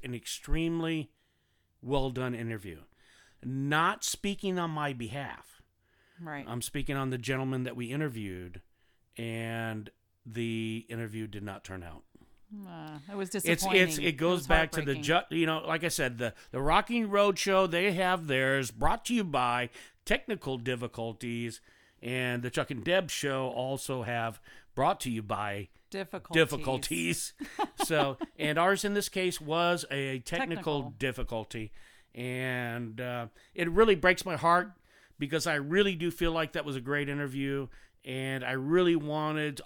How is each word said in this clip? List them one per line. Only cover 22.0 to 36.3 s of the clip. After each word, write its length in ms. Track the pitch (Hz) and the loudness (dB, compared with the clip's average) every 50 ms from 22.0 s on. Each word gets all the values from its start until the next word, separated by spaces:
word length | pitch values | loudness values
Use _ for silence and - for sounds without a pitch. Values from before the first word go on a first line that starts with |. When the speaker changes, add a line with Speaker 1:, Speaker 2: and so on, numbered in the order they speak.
| - | -8
Speaker 1:
and 400 | 120 127 127 127 123 123 120 120 | -4 -4 -2 -2 -2 -2 -2 -4
the 60 | 123 | -2
Chuck 180 | - 156 139 - | -2 -2 -2 -2
and 140 | 139 113 110 | -6 -4 0
Deb 260 | 160 180 190 180 135 | 2 2 2 2 0
Show 380 | - - 147 139 135 131 131 | -4 -4 -2 -2 -2 -2 -2
also 560 | 127 - 123 127 135 139 131 - - 131 127 117 | -2 -4 -4 -4 -4 -4 -4 -4 -4 -4 -4 -4
have 360 | 120 120 117 113 113 104 - - - - - - - - | -2 -2 -2 -2 -4 -6 -8 -16 -20 -20 -20 -20 -8 -2
brought 240 | 127 135 170 196 - | 2 2 2 2 2
to 80 | - 127 | -2 -2
you 120 | 113 110 107 | -2 -4 -2
by 460 | 101 110 98 104 101 101 104 98 - _ - _ _ | -2 -2 -2 -2 -2 -4 -6 -8 -10 _ -20 _ _
Speaker 2:
Difficulties. 520 | - 196 190 - - 180 - - 165 160 | -8 -8 -6 -6 -8 -12 -10 0 4 4
Speaker 1:
difficulties. 920 | 160 156 151 - 147 131 131 147 143 - - 170 170 175 170 - - - - | 4 4 2 -2 -2 -2 -2 -2 -2 -4 -2 -2 0 0 0 -2 -4 -8 -8
Speaker 2:
<laughs> 60 | - 285 - - - - - - - 403 | -10 -12 -10 -4 -4 -4 -4 -2 -4 -2
Speaker 1:
So, 320 | - 160 147 143 139 131 - 311 - _ | 0 2 2 2 2 0 -4 -8 -10 _
and 220 | - 151 151 151 165 | -4 -2 0 2 4
ours 260 | 170 190 196 190 - | 4 4 4 2 0
in 80 | 202 202 | 0 0
this 160 | 208 196 - | 0 -2 -2
case 320 | - 190 185 180 170 - | -2 0 0 0 -2 -2
was 440 | 156 151 160 170 170 175 175 170 - - | -4 -2 0 2 4 4 2 2 0 -4
a 300 | 139 139 139 135 135 127 | -4 -4 -2 -2 -4 -6
technical 600 | - - 170 175 175 170 165 - 170 165 147 143 131 | -4 -4 -4 -2 -2 -2 -4 -2 -2 0 0 0 -2
Speaker 2:
Technical. 100 | 113 107 - | -4 -6 -4
Speaker 1:
difficulty. 720 | 135 131 120 131 113 - 117 110 110 - - 113 110 104 - - - - - - _ _ - | -4 -4 -2 -2 -4 -4 -4 -6 -6 -6 -8 -10 -10 -10 -12 -16 -18 -20 -20 -20 _ _ -12
And, 880 | 117 123 123 127 127 131 127 127 123 120 120 117 120 120 110 110 117 | -8 -6 -6 -4 -4 -4 -2 -2 -2 -2 -4 -4 -6 -6 -8 -8 -6
uh, 260 | 123 123 123 120 117 110 - - - _ - | -6 -4 -4 -6 -6 -8 -12 -18 -20 _ -4
it 140 | 180 170 170 | -2 -2 4
really 240 | 165 202 226 220 196 | 6 8 8 8 8
breaks 280 | 151 185 180 180 - - | 8 6 6 6 4 0
my 100 | 185 165 | -2 -2
heart 380 | - 151 170 170 180 185 208 - - _ _ _ - - _ _ | 2 6 6 6 6 4 0 -6 -18 _ _ _ -20 -20 _ _
because 300 | - 147 135 160 156 - | -6 -4 -2 0 0 0
I 80 | 175 151 | 0 0
really 400 | 143 139 147 175 202 202 196 185 | 0 0 2 4 4 4 4 2
do 160 | 156 170 170 | 0 -2 -2
feel 200 | 170 - 175 165 | 0 0 0 2